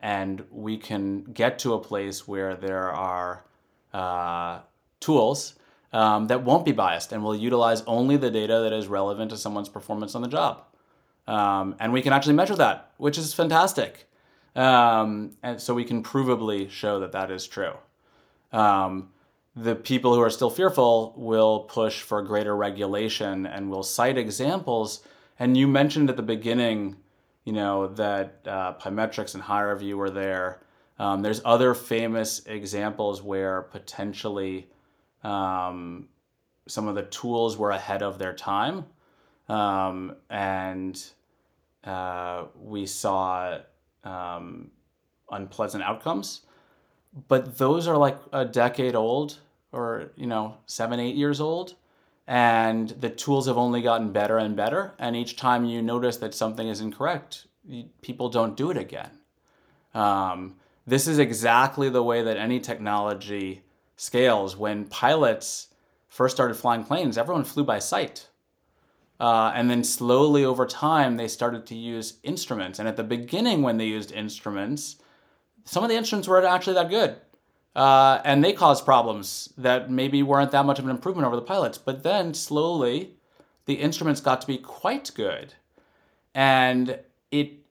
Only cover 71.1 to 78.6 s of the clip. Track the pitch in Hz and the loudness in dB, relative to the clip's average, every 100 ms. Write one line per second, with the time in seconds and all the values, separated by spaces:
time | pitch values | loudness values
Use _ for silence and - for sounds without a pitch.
71.1 | 117 113 - 120 117 113 113 117 117 110 | 2 -4 -4 -4 -4 -10 -12 -8 -8 -8
72.1 | - 139 170 - 113 92 95 110 110 110 | -10 -8 -6 -6 -6 -6 -6 -6 -4 -4
73.1 | 120 120 175 240 180 131 113 110 107 101 | -6 -4 -2 0 2 2 0 -2 -4 -6
74.1 | 104 107 104 - 98 101 143 - - _ | -8 -8 -8 -8 -6 -4 -6 -8 -16 _
75.1 | _ _ _ _ _ - 175 226 226 220 | _ _ _ _ _ -6 -2 0 0 0
76.1 | 208 185 185 180 180 180 185 165 208 185 | -2 4 6 6 4 2 0 2 2 2
77.1 | - _ _ _ _ _ - 135 135 135 | 0 _ _ _ _ _ 4 8 10 8
78.1 | 131 151 139 165 202 | 6 4 4 4 6